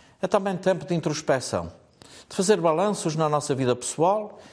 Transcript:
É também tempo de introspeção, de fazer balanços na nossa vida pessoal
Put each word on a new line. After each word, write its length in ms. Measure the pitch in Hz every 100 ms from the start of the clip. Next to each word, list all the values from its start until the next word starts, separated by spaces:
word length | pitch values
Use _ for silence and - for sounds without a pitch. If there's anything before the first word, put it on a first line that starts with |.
| - _
É 60 | 185
também 300 | 208 196 180
tempo 280 | 185 180 -
de 100 | 175
introspeção, 760 | 160 147 - 135 - 95 87 - _ _ - - -
de 80 | -
fazer 240 | 185 202
balanços 560 | 165 156 208 196 170 151
na 140 | 156
nossa 240 | 151 -
vida 220 | 131 127 123
pessoal 640 | - - 165 214 208 - -